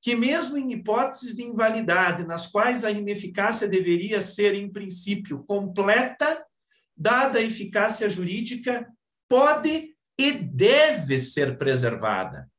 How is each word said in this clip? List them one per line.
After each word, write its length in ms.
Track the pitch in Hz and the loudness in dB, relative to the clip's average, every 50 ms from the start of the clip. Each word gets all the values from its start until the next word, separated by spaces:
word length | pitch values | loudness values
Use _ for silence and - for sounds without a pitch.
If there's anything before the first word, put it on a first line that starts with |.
| - | -2
que 120 | 233 240 | -2 0
mesmo 440 | 233 233 254 302 330 311 254 294 285 | 0 2 0 0 0 -2 -2 -4 -4
em 140 | 269 254 233 | -4 -4 -6
hipóteses 600 | 185 180 220 214 233 269 269 262 - 254 247 226 | -6 -2 -2 0 0 0 -2 -4 -8 -10 -10 -10
de 80 | 196 240 | -10 -10
invalidade, 840 | 240 226 208 226 220 220 220 220 - 170 180 185 175 175 180 175 | -8 -2 0 2 2 2 0 0 2 2 2 4 2 0 -2 -6
nas 200 | 165 170 170 - | -6 -6 -8 -8
quais 380 | - - 202 220 247 247 - 202 | -4 0 0 2 2 0 0 -2
a 60 | 214 | -2
ineficácia 800 | 214 208 208 202 208 202 - - - 202 196 220 233 226 240 208 | -2 -2 -4 -4 -6 -6 -8 -8 -4 0 2 2 2 0 -2 0
deveria 520 | 185 185 180 175 175 170 180 208 214 202 | 0 2 2 2 2 0 0 -2 -2 -2
ser, 340 | 190 - - - 208 208 190 | -2 -4 -2 2 2 2 2
em 160 | 202 202 202 | 0 -4 -8
princípio, 720 | - 202 202 190 180 - - 202 202 190 - - 147 131 - | -10 -10 -10 -10 -10 -10 -4 -4 -4 -4 -4 -8 -10 -10 -6
completa, 1000 | _ 202 202 196 190 180 202 196 196 214 240 254 247 - - 294 302 320 320 - _ _ _ _ _ _ _ _ _ _ | _ -4 -4 -4 -4 -4 -2 2 4 4 4 2 0 -2 -2 0 0 0 -2 -6 _ _ _ _ _ _ _ _ _ _
dada 420 | _ 156 214 240 247 269 269 240 233 | _ 2 2 4 4 4 2 2 0
a 40 | 220 | 0
eficácia 680 | 226 - - 202 180 - 208 202 220 220 - 220 208 | -2 -4 -8 -10 -4 0 0 0 2 0 0 -2 -2
jurídica, 800 | 185 180 180 170 185 233 233 226 247 240 - 254 247 240 240 - - _ _ _ _ _ _ _ | -2 -2 -4 -4 -4 -4 -6 -6 -8 -8 -4 -4 -4 -4 -6 -12 -18 _ _ _ _ _ _ _
pode 680 | 247 254 285 294 302 302 302 320 311 320 311 - _ _ _ _ _ - | 4 6 6 6 4 4 2 0 0 -2 -4 -8 _ _ _ _ _ 0
e 140 | 269 285 - | 0 0 2
deve 840 | - 190 135 123 127 185 208 262 294 302 311 302 - - 135 135 127 | 0 -6 -6 0 4 6 6 8 8 6 4 4 0 -2 0 0 0
ser 400 | 127 - - - 143 131 123 - | 0 -2 0 0 0 0 0 -2
preservada 920 | 139 135 131 123 123 117 113 110 110 107 101 95 95 90 - 76 67 - _ | 0 0 2 2 2 0 -2 0 -2 -2 0 0 -2 -4 -8 -14 -16 -18 _